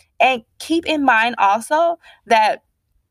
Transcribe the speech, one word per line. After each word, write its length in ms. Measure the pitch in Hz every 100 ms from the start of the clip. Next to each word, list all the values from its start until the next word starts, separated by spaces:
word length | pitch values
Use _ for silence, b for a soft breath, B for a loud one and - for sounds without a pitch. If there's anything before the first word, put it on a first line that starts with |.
| B -
And 240 | 240 247 - _
keep 280 | - 330 330
in 180 | 311
mind 320 | 269 220 233 240
also 600 | 196 214 - 302 339 339 b b -
that 360 | 226 214 151 _ _ _ _ _